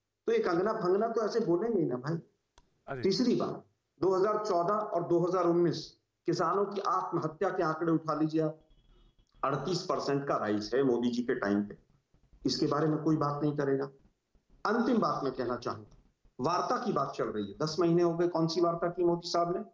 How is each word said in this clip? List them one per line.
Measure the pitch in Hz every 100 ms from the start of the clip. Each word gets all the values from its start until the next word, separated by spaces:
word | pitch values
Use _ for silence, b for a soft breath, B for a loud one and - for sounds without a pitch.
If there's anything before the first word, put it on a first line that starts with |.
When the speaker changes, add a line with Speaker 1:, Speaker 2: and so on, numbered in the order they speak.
| _ _ -
Speaker 1:
तो |
एक | 226 214
अंगना | 170 208
फंगना | 190 180 196 220
तो | 226
ऐसे | 196 233
बोलेंगे | 165 175 233 208
ही | 147
ना | 127
भाई। | 135 165 - _ _ _ _ _ -
Speaker 2:
अरे। | 135
Speaker 1:
तीसरी | 185 180 240 175
बात, | - - - _ _ -
दो | 180 190
हज़ार | 208 214 214
चौदह | 175 180
और | 214 214 170 147
दो | 170
हज़ार | 175 185
उन्नीस | 175 170 170 120 - - _ _ -
किसानों | 165 165 190
की | 202 208
आत्महत्या | - 185 185 165 156 - 190
के | 180
आंकड़े | 160 160 170
उठा | 156 160
लीजिए | 147 156 156
आप, | 156 156 _ - _ - - _ _ -
अड़तीस | 131 143 147 170
परसेंट | - 131 143 139 139
का | 139
राइज | 104 104 -
है | 123
मोदी | 135 120 120
जी | 120
के | 120
टाइम | 120 101 101
पे, | 104 - _ _ _ _ _ - 139
इसके | - 151
बारे | 143 156
में | 151
कोई | 165 156
बात | 147 143
नहीं | 147 147
करेगा। | 139 135 139 - _ _ _ _ _ - 190
अंतिम | 233 240 226
बात | 160 139
मैं | 139
कहना | 127 117 120
चाहूंगा, | 120 104 104 - _ _ _ -
वार्ता | 135 175 - 240 226
की |
बात | 147 135 -
चल |
रही | 117 107 101
है, | -
दस | 156 180
महीने | 170 170
हो | 170
गए, | 165 175
कौन | 165 160
सी | 175
वार्ता | 170 170 175
की | 180
मोदी | 175 170 -
साहब | 175 170 196
ने? | 220